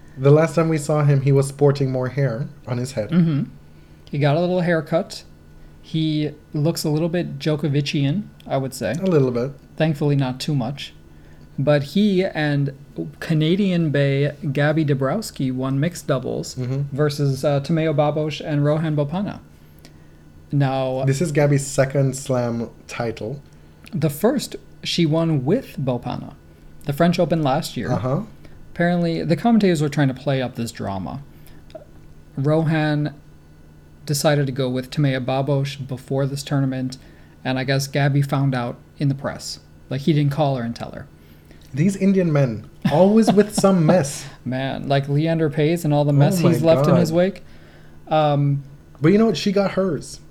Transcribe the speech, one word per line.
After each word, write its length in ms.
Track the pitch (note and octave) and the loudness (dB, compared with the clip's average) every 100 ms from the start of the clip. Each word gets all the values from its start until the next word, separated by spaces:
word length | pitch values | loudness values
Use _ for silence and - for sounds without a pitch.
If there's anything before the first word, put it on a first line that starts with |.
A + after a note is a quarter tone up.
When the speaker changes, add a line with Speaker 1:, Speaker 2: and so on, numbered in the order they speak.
| - - | -20 0
Speaker 1:
The 140 | C3+ | 6
last 240 | D3+ D#3+ | 6 6
time 140 | D#3 D#3+ | 0 0
we 100 | D#3+ | 0
saw 260 | C#3+ D3+ | 0 2
him, 160 | C#3+ C#3 | 4 4
he 100 | C3+ | 4
was 160 | C#3 C3+ | 2 2
sporting 420 | - D3 C#3 C3+ | 2 2 4 0
more 180 | C3 B2+ | -2 -4
hair 400 | C#3+ C3+ A2+ C#3+ - - | -2 -2 -2 -8 -12 -6
on 120 | A#2+ | -6
his 140 | A#2+ | -4
head. 180 | - G#2 | -6 0
Speaker 2:
Mm-hmm. 400 | E3 E3 D3 - - - - - - - | 2 4 2 -2 -10 -20 -20 -20 -20 -8
He 80 | D3 | 0
got 180 | D3 D3+ | 2 2
a 40 | |
little 200 | F3 F3+ | 0 0
haircut. 640 | F3 E3 D3 E3+ G3+ - - - - - - - | 0 0 0 -2 -2 -10 -18 -20 -20 -20 -20 -20
He 480 | - D#3+ D#3 D3+ D3+ - - | -6 -2 0 0 -4 -6 -8
looks 300 | D#3 D3+ E3+ | -2 -2 0
a 40 | D#3+ | -2
little 180 | D3+ E3+ | 0 0
bit 300 | F3 D3 C#3+ | -2 -4 -4
Djokovician, 840 | D#3+ D3+ D#3+ C#3 C#3+ D#3 C#3 F3+ G#3 - - | -4 -2 0 0 0 -2 0 -2 -6 -16 -6
I 100 | C#3 | -4
would 160 | C3 | -4
say. 180 | - A2 | -4 -4
Speaker 1:
A 120 | C3+ F#3+ | -2 2
little 240 | D#3+ C3 | 2 2
bit. 220 | A#2 B2+ - - - | 0 -4 -8 -20 -2
Speaker 2:
Thankfully, 400 | D#3+ D#3 D3+ C#3+ | -2 0 0 0
not 240 | C3 B2+ | 0 -4
too 140 | - | -4
much. 400 | D3 A2+ C#3 - - - - - - - - | -2 -2 -6 -12 -18 -20 -20 -20 -20 -14 -4
But 240 | C#3+ D3 | 2 2
he 420 | C#3 G3 G#3 F#3 | 2 2 2 2
and 480 | F#3+ D#3+ D3+ C#3+ C#3+ C#3 - - E3 - | 0 -2 0 0 -2 -6 -16 -12 -12 -10
Canadian 680 | - D#3+ D#3 G3 G3 F3 D#3+ | -2 0 2 2 2 2 0
Bay 440 | C#3+ C#3 C#3 C#3+ - D#3 | 2 2 2 0 -2 -4
Gabby 320 | C#3 C#3+ D#3 | 0 0 2
Dabrowski 680 | C#3+ C3+ C3 F#3+ A3 - C3+ | 0 0 0 -2 -6 -6 -4
won 260 | B2+ C3 C3+ | -2 -2 0
mixed 260 | - - - | -2 -4 -4
doubles 480 | C3 B2+ A#2+ - | -4 -2 -6 -8
Speaker 1:
Mm-hmm. 420 | C3 B2+ C3+ C#3 C3 | -8 -6 -4 -4 -2
Speaker 2:
versus, 480 | D3+ D3 C#3+ C3 | -2 0 -2 0
uh, 160 | D3+ C#3+ | 0 -2
Tomeo 340 | C#3 E3 D#3+ | 0 0 0
Babos 460 | D3 D3 D3 D#3 C#3+ | 2 0 0 -4 -6
and 200 | - D3 | -4 0
Rohan 320 | D3 D#3 D#3+ D3+ | 2 0 0 -2
Bopanna. 440 | C#3+ F3 G3+ - - - - - - - - - - - - | -2 -4 -6 -8 -16 -20 -20 -20 -20 -20 -20 -20 -20 -20 -4
Now, 520 | C#3+ C3+ C3+ C3 C3 | 0 0 0 -2 -2
Speaker 1:
This 160 | C3+ C3+ | -2 0
is 120 | F3 | 0
Gabby's 340 | D3+ C#3+ C#3 - | 2 2 2 0
second 500 | - C3 C#3+ C3+ C3 | -2 0 2 0 -2
slam 540 | - B2+ A#2+ A#2 A2+ - - | -4 -2 -2 -4 -8 -12 -16
title. 560 | - A#2+ A2 G#2+ C#3+ - - - - - | -8 -6 -6 -8 -10 -14 -20 -20 -20 -10
Speaker 2:
the 180 | F3 D#3 | -4 -4
first 460 | D3 A3+ C#4+ - - - - | 0 0 0 -4 -12 -18 -14
she 220 | - - E3 | -6 0 0
won 380 | D#3+ E3 D3+ | 2 0 0
with 320 | B2+ A#3+ C4 - | 0 -2 -2 -6
Bopanna, 560 | C3+ A#2+ B2 - - - - - - - | -4 -4 -6 -8 -10 -18 -20 -20 -20 -12
the 80 | - | -8
French 260 | C#3 F3 F3 | 0 2 2
Open 240 | E3+ E3 | 0 0
last 340 | D3 C#3 - - | 0 -2 -4 -8
year. 140 | A2 | -4
Speaker 1:
Uh-huh. 300 | A#2+ B2+ D3+ A3 - - - - | -2 -2 -4 -6 -16 -20 -20 -16
Speaker 2:
Apparently, 480 | - F3 F3 E3+ E3 | -2 0 0 0 -2
the 140 | D#3 D3+ | -2 0
commentators 440 | A#3 A3+ G3+ E3 | 4 4 4 2
were 80 | D3 | 0
trying 200 | D3 C#3 | 2 0
to 60 | |
play 280 | B2+ D3+ C3+ | 0 -2 -2
up 120 | B2 | -2
this 160 | - A2+ | -6 -8
drama. 520 | - G#2 G2 D2+ C#3 C#3+ - - - - - - - - - - - | -6 -6 -6 -8 -10 -14 -20 -20 -20 -20 -20 -20 -20 -20 -20 -14 -4
Rohan 760 | C#3 D#3 D#3 D#3+ D3+ D3 D3 - - - - - - - - - | 0 2 2 0 0 0 -2 -6 -20 -20 -20 -20 -20 -20 -20 -18
decided 420 | - C#3+ D#3+ D3 C3+ | -6 0 2 2 0
to 60 | |
go 160 | B2 C3 | -2 -2
with 220 | B2+ B2+ | -4 -4
Tomeo 340 | - C#3+ C3 | 0 0 0
Babos 520 | B2 C3+ C#3 C#3 C#3 - | -2 -2 0 -2 -2 -6
before 500 | B2 B2 - C3+ C#3 | -10 -10 -6 -4 -2
this 160 | C#3 | -4
tournament, 560 | - C#3+ C3+ C3 B2+ - - - - - | -4 -2 0 -2 -6 -8 -18 -20 -20 -10
and 140 | B2 C3 | -6 -4
I 60 | |
guess 220 | C3+ C3+ C#3 | -2 -2 -2
Gabby 360 | D3+ C#3+ C#3 | 0 2 2
found 320 | C#3 C#3 C#3 | 2 0 0
out 220 | B2+ A#2+ B2+ - - | 0 -4 -8 -18 -4
in 100 | C#3+ | -2
the 60 | |
press. 440 | C3+ A2+ - - - - - - | -2 -6 -8 -12 -14 -18 -20 -10
Like, 140 | C3+ | -4
he 100 | C#3+ | 0
didn't 200 | D3+ C#3+ | 2 2
call 240 | C#3+ C#3+ C3 | 0 -2 -2
her 60 | |
and 140 | A#2 A#2 | -4 -8
tell 140 | - | -10
her. 140 | - - - - - - - - | -12 -16 -20 -20 -20 -20 -20 -12
Speaker 1:
These 220 | B2+ F#3 F#3+ | 0 0 2
Indian 360 | G3 F#3+ E3+ | 2 2 2
men, 360 | D3 C3 G#2+ - - - | 2 2 -2 -12 -4 0
always 400 | D3 F#3+ A3 G#3+ | 4 6 6 6
with 220 | F#3+ G#3 | 4 4
some 300 | - G3 F#3+ D#3 | 4 4 4 6
Speaker 2:
<laughs> 60 | |
Speaker 1:
mess. 320 | F3+ C#3 - - - | 4 2 -6 -14 -12
Speaker 2:
Man, 440 | A#2+ C3 C3+ A2 - | -6 -4 -4 -4 0
like 200 | C#3 C#3 | 0 2
Leander 420 | C#3+ D#3+ E3 D#3 | 0 2 2 0
Paes 340 | C#3+ D3 E3+ | 2 2 2
and 80 | D#3 | 2
all 120 | D3 | 2
the 80 | D3 | 4
mess 260 | C#3+ C#3 F3+ | 4 4 4
Speaker 1:
Oh 40 | |
my 80 | E3+ | 2
Speaker 2:
he's 100 | D#3+ | 4
left 260 | D#3+ E3 D3+ | 4 6 6
in 80 | B2+ | 4
his 140 | D3+ | 4
Speaker 1:
God. 60 | E3 | 2
Speaker 2:
wake. 260 | F#3 - - - - - - - - | 2 -2 -16 -20 -20 -20 -20 -20 -2
Um, 540 | D#3 D3+ C#3+ C#3+ C#3 - - - - | 2 2 2 2 0 -4 -20 -20 0
Speaker 1:
But 100 | D3 | 2
you 60 | G3+ | 4
know 80 | A3+ | 4
what? 100 | D#3 | 2
She 160 | G#3 | 0
got 200 | G3 F#3+ | 0 0
hers. 480 | F#3 F#3+ C3 - - - | 0 -2 -2 -8 -18 -20